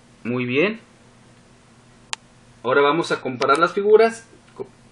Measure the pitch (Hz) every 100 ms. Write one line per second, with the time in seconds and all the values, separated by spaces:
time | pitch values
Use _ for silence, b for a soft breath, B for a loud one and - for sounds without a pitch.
0 | _ - 113 123 123 131 185 220 - -
1 | - - - - _ _ _ _ - -
2 | _ - _ _ _ _ 120 139 143 156
3 | - 156 131 117 131 143 170 185 202 214
4 | 226 226 - - - - - - -